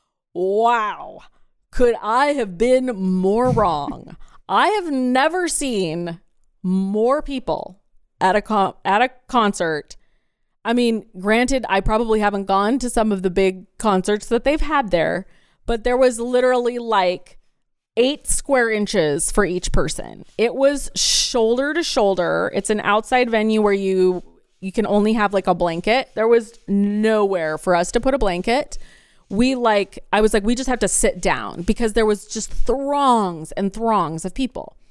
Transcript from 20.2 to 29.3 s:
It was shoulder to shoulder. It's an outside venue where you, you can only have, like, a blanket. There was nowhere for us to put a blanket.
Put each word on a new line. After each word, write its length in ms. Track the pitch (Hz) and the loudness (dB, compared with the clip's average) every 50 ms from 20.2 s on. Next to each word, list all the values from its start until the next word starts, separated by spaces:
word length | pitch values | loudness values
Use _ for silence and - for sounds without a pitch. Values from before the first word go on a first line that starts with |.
| - - _ | -20 -12 _
It 180 | - 214 233 233 | -2 -2 -2 0
was 360 | 254 277 277 285 269 - - - | 2 2 2 2 0 -4 -6 -4
shoulder 760 | - - - - - - - - 247 220 220 233 247 277 294 311 | -2 -2 0 0 0 -2 -2 0 0 0 2 0 0 -2 -2 -2
to 80 | 349 311 | -2 -4
shoulder. 680 | - - 269 214 196 190 180 175 160 160 165 185 208 - | -2 0 0 2 2 2 0 0 0 0 0 -2 -2 -4
It's 160 | 196 - - | -4 -2 -2
an 100 | 214 208 | -2 -2
outside 500 | - 196 202 220 226 - 262 254 247 233 | 0 0 0 0 0 0 0 0 2 2
venue 320 | 226 214 214 220 220 220 208 | 0 0 0 2 2 2 2
where 100 | 208 196 | 2 2
you, 500 | 196 196 190 190 185 185 185 180 175 - - - _ _ _ _ _ | 0 0 0 2 2 2 2 2 0 -6 -12 -18 _ _ _ _ _
you 120 | 190 190 - | -12 -6 -4
can 140 | 240 214 | -4 -2
only 260 | - 202 208 202 214 220 | 0 2 2 2 2 2
have, 200 | 226 208 196 208 | 2 0 0 0
like, 140 | 196 185 | 0 0
a 80 | 196 175 | 0 0
blanket. 560 | 170 175 170 165 165 - 208 226 269 - - _ | 0 0 -2 -2 -2 -2 0 0 0 0 -2 _
There 140 | 208 220 226 | -2 2 4
was 300 | 233 240 220 - - - _ | 4 2 2 0 -8 -16 _
nowhere 880 | - 202 202 202 202 208 208 214 220 220 214 208 196 196 175 160 156 156 156 | -2 0 0 0 0 0 0 0 2 2 2 2 2 0 -2 -2 -4 -4 -4
for 180 | - 185 180 | 0 0 2
us 160 | 170 175 - - | 2 0 0 -2
to 80 | 240 | 0
put 140 | - 262 269 | 0 0 0
a 40 | 262 | 2
blanket. 600 | 226 196 175 175 - 226 233 277 294 - - - - - - - _ _ _ _ _ - | 0 0 0 -2 0 0 0 0 -2 -4 -8 -12 -12 -14 -16 -20 _ _ _ _ _ -6